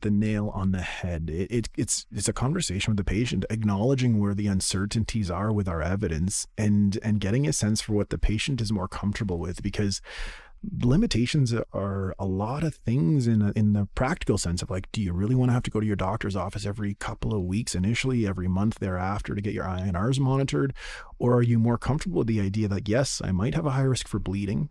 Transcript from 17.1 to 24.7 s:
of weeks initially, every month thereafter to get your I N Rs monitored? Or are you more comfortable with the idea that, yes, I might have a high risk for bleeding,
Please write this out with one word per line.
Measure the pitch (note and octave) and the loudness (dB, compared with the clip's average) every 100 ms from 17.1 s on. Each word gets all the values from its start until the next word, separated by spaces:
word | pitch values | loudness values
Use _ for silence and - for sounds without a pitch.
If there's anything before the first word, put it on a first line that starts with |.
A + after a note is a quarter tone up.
| A2 A#2 | -6 -2
of | G#2+ | -2
weeks | F2+ G2 B2+ F2+ | 0 -2 -2 0
initially, | F#2 A#2 C3+ B2 G#2 | 0 0 0 0 0
every | F#2+ F2+ | 0 0
month | F#2 G#2+ - | 2 0 0
thereafter | G2 F2+ F#2+ G#2 - | -2 -2 -2 -4 -4
to | G2+ | -4
get | G#2 | -4
your | - F2+ | -4 -4
I | F#2 | -2
N | G2 F2 | -2 0
Rs | G#2+ C3+ | 0 2
monitored? | C3 C3+ C#3 D3 C#3 - - - - - | 2 2 0 0 -2 -4 -12 -14 -14 -2
Or | B2 B2 | 2 4
are | |
you | A#2+ A#2 | 4 4
more | A2+ A2+ | 4 2
comfortable | - C#3+ - E3+ | 0 -2 0 0
with | A2+ | 2
the | A2 | 2
idea | G2 G#2 G#2+ | 0 0 0
that, | G2 F#2+ | 0 2
yes, | A2+ C3 - | 2 2 -2
I | - | -2
might | F#2 A#2 D#3+ | 0 0 0
have | D#3+ | 0
a | |
high | C3+ | 2
risk | C3+ B2+ - | 2 0 -2
for | G#2+ | -4
bleeding, | - G2 G2 B2 D3+ | -2 -2 -2 -2 -2